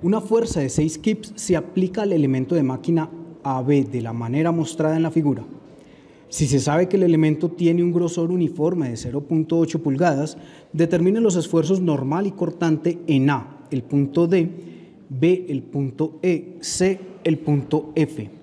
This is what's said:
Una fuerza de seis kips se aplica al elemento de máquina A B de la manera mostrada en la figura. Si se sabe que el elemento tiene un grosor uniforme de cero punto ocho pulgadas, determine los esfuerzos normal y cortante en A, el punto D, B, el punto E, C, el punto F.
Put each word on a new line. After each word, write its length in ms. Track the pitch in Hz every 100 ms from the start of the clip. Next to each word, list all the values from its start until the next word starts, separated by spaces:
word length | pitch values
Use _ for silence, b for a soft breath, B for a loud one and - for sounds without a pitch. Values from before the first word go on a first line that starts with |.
Una 180 | 170 214
fuerza 400 | - 226 226 175
de 80 | 135
seis 300 | - 156 156
kips 340 | - 214 -
se 220 | - - 170
aplica 460 | - - 185 185
al 100 | 208
elemento 420 | 175 143 131 131
de 80 | 170
máquina 480 | 139 127 - 165 156 - - -
A 180 | 139 131
B 220 | 127 143
de 200 | 120 120
la 100 | 113
manera 400 | 117 117 135 160
mostrada 440 | 170 156 - 156 160
en 60 |
la 80 | 165
figura. 340 | 165 147 127 - - - B B B B B B
Si 180 | - 151
se 140 | 135
sabe 280 | 139 151 180
que 80 | 196
el 60 |
elemento 480 | 180 160 160 151 175
tiene 320 | 170 170 170
un 100 | 175
grosor 380 | 170 170 175 170
uniforme 600 | 180 165 165 151 185 135
de 60 | 113
cero 260 | 123 135
punto 360 | 143 160 156 170
ocho 240 | 165 165
pulgadas, 560 | 147 135 175 139 156 - B B B
determine 480 | 156 170 170 180 214
los 140 | 226
esfuerzos 460 | 180 - 170 156 190
normal 480 | 175 147 131 160 202
y 40 |
cortante 680 | 196 170 - 170 156 175 170 -
en 220 | 143 135
A, 360 | 139 107 - -
el 100 | 139
punto 460 | 120 143 139 175 170
D, 200 | 185 170 - B B B B -
B, 380 | 131 160 185 180
el 160 | 139
punto 560 | 120 143 139 - 156 -
E, 340 | 185 165 - -
C, 400 | - - 185 190 - -
el 140 | 170 151
punto 520 | - 147 123 151 147 -
F. 340 | 151 - 104 -